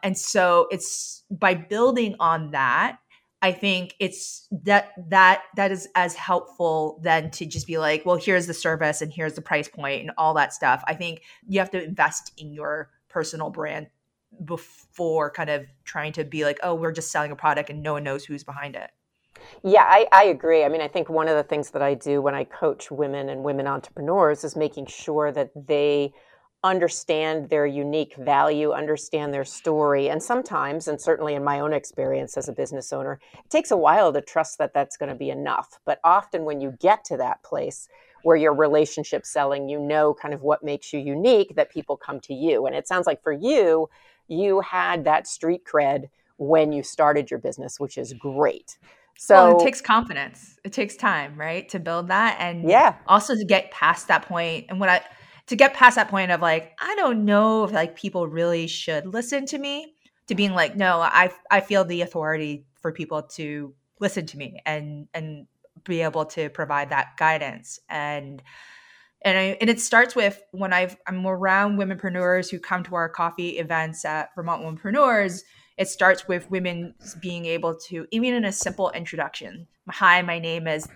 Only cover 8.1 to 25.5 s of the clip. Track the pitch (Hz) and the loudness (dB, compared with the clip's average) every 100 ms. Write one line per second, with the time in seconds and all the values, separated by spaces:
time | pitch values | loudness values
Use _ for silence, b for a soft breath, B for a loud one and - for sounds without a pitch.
8.1 | 175 196 185 175 160 165 160 156 151 156 | 0 2 0 0 -4 -2 0 -2 -2 -6
9.1 | 170 156 156 - 151 147 - 139 135 156 | -6 -8 -8 -4 -4 -4 -8 -8 -6 -8
10.1 | - 160 156 139 - 139 127 - 156 175 | -2 0 2 0 0 0 0 -2 -6 -8
11.1 | 160 b b - 190 185 185 160 190 147 | -12 b b -4 -2 -2 -4 -4 0 0
12.1 | - - - 151 151 151 151 147 _ _ | -2 -14 -18 -16 -10 -8 -8 -10 _ _
13.1 | 175 160 160 156 165 156 151 151 _ _ | -6 -6 -6 -10 -8 -8 -10 -14 _ _
14.1 | _ _ - 160 165 - _ _ - 165 | _ _ -16 -10 -12 -12 _ _ -6 -2
15.1 | 160 147 - 151 147 135 _ - 156 151 | 0 -2 -4 -4 -4 -6 _ -12 -8 -8
16.1 | 156 147 156 147 147 180 165 165 160 160 | -8 -8 -2 -2 -2 -2 -2 -4 -6 -6
17.1 | 156 147 143 156 147 147 147 151 147 143 | -4 -4 -2 -2 0 -4 -6 -6 -4 -4
18.1 | 139 - 143 147 139 143 - - _ _ | -6 -8 -14 -14 -14 -12 -14 -16 _ _
19.1 | _ _ - B B 190 202 - 196 226 | _ _ -20 B B 4 6 8 8 10
20.1 | 190 202 143 165 160 143 160 147 185 156 | 8 8 4 4 4 4 0 -4 -4 -2
21.1 | 160 160 151 143 151 139 143 139 135 147 | 0 2 0 0 -4 -4 -2 0 0 -2
22.1 | 143 139 139 135 - 156 139 - 143 143 | 0 0 -2 -6 -2 -2 -2 -6 -4 -4
23.1 | 139 135 135 143 139 139 139 - - 147 | -4 -6 -6 -4 -4 -4 -6 -8 -8 -2
24.1 | 196 156 147 151 156 151 151 135 - - | 2 4 2 -4 -4 -4 -6 -14 -12 -4
25.1 | 151 147 147 139 | -2 -2 -2 -6